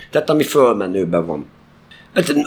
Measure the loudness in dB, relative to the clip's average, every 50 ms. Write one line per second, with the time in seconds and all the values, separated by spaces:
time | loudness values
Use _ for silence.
0 | -10 -4 -4 -2 0 0 0 0 0 2 2 4 4 4 2 0 -2 -2 -2 -2
1 | -2 0 0 -2 -2 -2 -6 -8 -10 -14 -20 _ _ _ _ _ _ -20 -20 -20
2 | -20 -6 -2 -2 -2 0 0 -2 -2